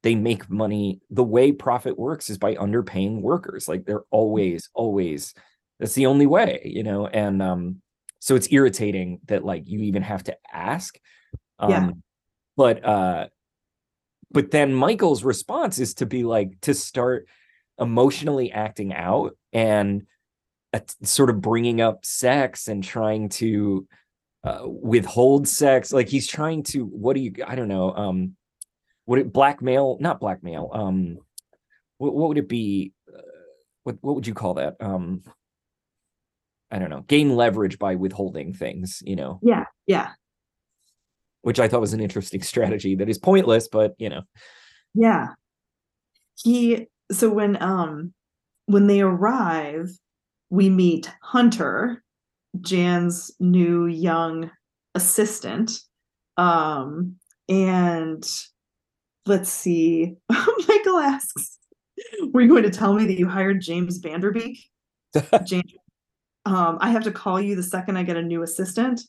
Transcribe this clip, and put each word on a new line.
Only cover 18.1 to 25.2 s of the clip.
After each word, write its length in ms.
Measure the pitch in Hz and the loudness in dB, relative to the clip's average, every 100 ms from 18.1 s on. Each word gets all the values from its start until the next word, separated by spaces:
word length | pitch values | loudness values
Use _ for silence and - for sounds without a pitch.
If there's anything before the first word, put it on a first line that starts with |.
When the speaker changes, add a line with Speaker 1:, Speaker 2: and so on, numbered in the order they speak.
| 139 151 139 117 | 2 -4 -2 -2
Speaker 1:
acting 400 | 107 107 - 98 87 | -4 -6 -6 -8 -6
out 420 | 87 120 - - _ | 0 0 0 -10 _
and, 540 | 117 110 104 101 101 - _ _ _ _ _ _ | 0 2 2 0 -4 -8 _ _ _ _ _ _
uh, 60 | 110 | -8
t-, 260 | - - - | -8 -10 -4
sort 240 | - 135 | 2 2
of 120 | 107 | 2
bringing 380 | 107 117 120 113 | -2 0 0 2
up 220 | 113 110 - | 0 0 -10
sex 640 | - 127 143 131 - - | -2 2 2 0 -4 -8
and 140 | 104 | -8
trying 460 | 92 120 107 110 104 | -6 -4 -2 -2 -4
to, 560 | - 110 104 104 95 - _ _ _ _ _ | -4 -2 0 0 -2 -6 _ _ _ _ _
uh, 180 | - - - | -10 -8 -10
withhold 840 | - 117 113 95 117 | -10 2 2 2 4